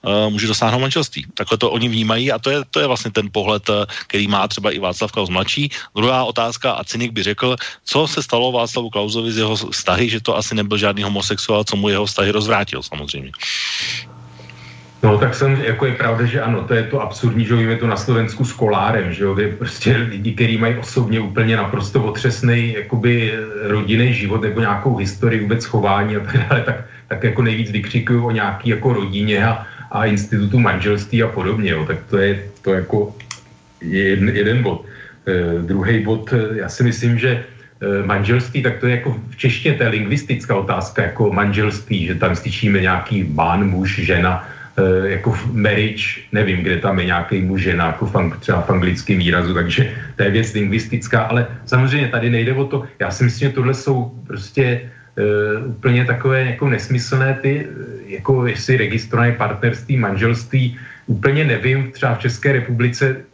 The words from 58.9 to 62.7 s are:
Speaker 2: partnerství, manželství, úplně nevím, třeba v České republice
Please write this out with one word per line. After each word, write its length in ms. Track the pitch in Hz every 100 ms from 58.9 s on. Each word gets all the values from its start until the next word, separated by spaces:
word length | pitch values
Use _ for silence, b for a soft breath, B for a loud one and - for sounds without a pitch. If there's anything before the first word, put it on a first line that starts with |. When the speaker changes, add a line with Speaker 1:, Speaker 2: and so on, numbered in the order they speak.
| 113 - 117 120
Speaker 2:
partnerství, 640 | 117 110 104 120 - - 131
manželství, 800 | 104 95 113 120 - 135 127 B B B -
úplně 360 | 104 135 143 151
nevím, 460 | 107 127 135 127
třeba 240 | - 127 120
v 80 | 123
České 240 | - 143
republice 720 | 131 120